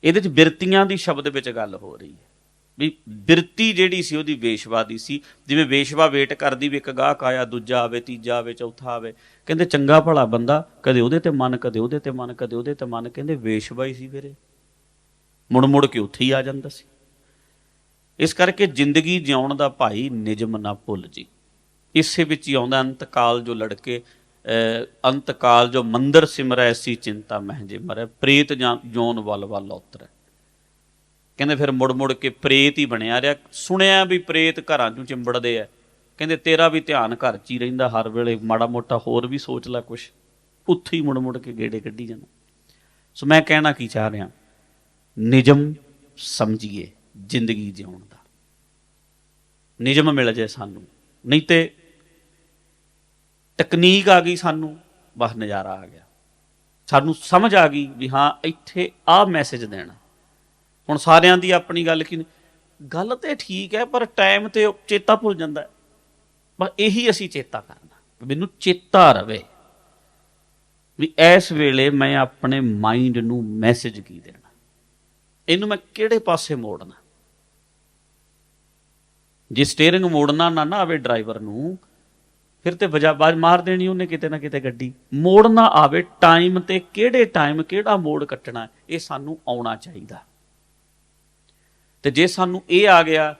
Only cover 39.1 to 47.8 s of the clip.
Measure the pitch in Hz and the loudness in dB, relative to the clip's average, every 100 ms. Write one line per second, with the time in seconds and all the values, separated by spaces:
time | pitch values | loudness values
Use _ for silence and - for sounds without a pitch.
39.1 | 120 123 135 - 127 123 123 117 120 - | -4 -4 -10 -8 -12 -8 -10 -10 -18 -18
40.1 | _ _ _ _ _ - 175 - - 147 | _ _ _ _ _ -2 -2 -2 -4 -2
41.1 | 131 127 123 123 113 113 110 107 107 117 | -4 -6 -8 -14 -10 -8 -8 -12 -14 -16
42.1 | 110 - _ _ _ _ _ _ _ _ | -16 -20 _ _ _ _ _ _ _ _
43.1 | - 143 156 156 156 151 143 120 117 110 | -10 4 4 6 2 2 -2 -6 -4 -4
44.1 | 107 95 _ _ _ _ _ _ _ _ | -4 -12 _ _ _ _ _ _ _ _
45.1 | - 110 131 123 143 147 151 _ _ _ | -4 2 4 6 6 4 -6 _ _ _
46.1 | - - - 110 110 107 101 85 _ _ | -18 -14 -6 -4 -4 -8 -14 -16 _ _
47.1 | 107 98 123 113 107 104 95 | -20 -8 -6 -4 -6 -8 -14